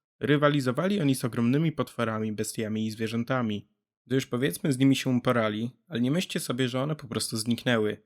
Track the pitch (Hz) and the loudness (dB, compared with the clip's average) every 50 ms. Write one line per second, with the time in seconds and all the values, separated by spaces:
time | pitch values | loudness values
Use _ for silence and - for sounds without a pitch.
0 | _ _ _ _ - 120 147 143 147 147 147 147 131 127 120 131 165 190 208 190 | _ _ _ _ 0 2 2 4 4 4 4 2 0 0 0 0 0 0 0 2
1 | 156 139 131 131 - 120 104 - 117 117 127 147 165 160 151 - 127 - - - | 2 2 2 0 -2 -4 -2 0 2 2 2 2 2 0 0 -2 -6 -6 -4 -4
2 | 117 113 110 107 110 110 107 101 107 - - - 110 104 110 110 110 110 107 113 | -4 -2 -2 -2 -4 -4 -2 -4 -4 -4 -4 -6 -4 -2 -2 -2 -2 -4 -2 -4
3 | 113 107 113 117 117 - 135 127 120 110 104 101 - _ _ _ _ _ _ _ | -4 -2 -2 -4 -2 0 0 0 0 0 -2 -4 -6 _ _ _ _ _ _ _
4 | _ - 123 135 131 - - 123 127 156 175 - - 165 135 123 135 135 135 131 | _ 0 0 0 0 0 -2 0 0 0 -2 -2 0 0 2 4 6 4 4 4
5 | - 135 127 123 - 127 123 120 110 107 104 107 117 123 - _ _ _ - 113 | 2 0 0 2 2 2 2 2 2 0 0 -2 -4 -6 -8 _ _ _ -4 -2
6 | 120 127 147 175 185 - - 180 - - 131 123 131 123 120 131 135 151 156 151 | 0 2 2 0 -2 -2 -6 -6 -4 -4 -2 0 0 0 0 -2 -2 -2 -4 -6
7 | - 107 110 107 104 - - 113 107 123 117 117 - 127 120 113 107 104 104 - | -8 -6 -4 -4 -4 -2 -4 -4 0 0 -2 0 2 0 2 2 2 0 -2 -4
8 | _ | _